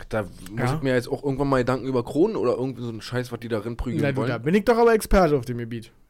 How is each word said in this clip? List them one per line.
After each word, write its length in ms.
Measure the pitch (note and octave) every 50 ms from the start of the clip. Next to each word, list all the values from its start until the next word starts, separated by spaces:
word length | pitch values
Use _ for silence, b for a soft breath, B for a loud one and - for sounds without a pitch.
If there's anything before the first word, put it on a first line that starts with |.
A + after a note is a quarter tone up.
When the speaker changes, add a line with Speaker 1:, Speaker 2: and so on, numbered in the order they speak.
| - -
Speaker 1:
Da 140 | - A2 G#2
muss 80 | F2+ - - - - G#2 B2
Speaker 2:
Ja. 160 | B2+ B2+ C#3
Speaker 1:
ich 60 | D#3 C#3
mir 120 | C3+ B2+
jetzt 140 | B2 A#2+ -
auch 140 | C#3 - -
irgendwann 260 | C#3+ C3+ C3 C#3+ C#3
mal 100 | C3+ B2+
Gedanken 280 | B2 B2+ B2+ C3 A#2
über 160 | C3+ C3 B2 A#2
Kronen 320 | - - C#3+ F3 A3+ G#3+
oder 180 | C#3 G2 B2 A2
irgendwie 240 | - B2+ C3+ B2+ G#2+
so 80 | A#2+ A#2
einen 140 | A2+ G#2+ -
Scheiß, 280 | - A#2+ B2 B2 B2
was 100 | A#2+ A2
die 80 | A2+ A2+
da 120 | A#2 G#2+
drin 160 | G2+ A#2+ A#2+
prügeln 240 | - - B2+ A2+ - -
Speaker 2:
Na, 100 | C#3 C3+
du, 40 |
Speaker 1:
wollen. 120 | C3 A2 B2+
Speaker 2:
da 100 | A#2+ A#2
bin 160 | A#2 D3 F3
ich 100 | G#3+ G3+
doch 140 | - A#3 A3+
aber 160 | A#3+ A#3 A3+
Experte 420 | A3 - - - G3 F3+ D#3 D3
auf 80 | C3+ A#2
dem 140 | B2 A#2+ A#2+
Gebiet. 340 | A#2+ A2+ A#2 A#2 A2 - _ _ _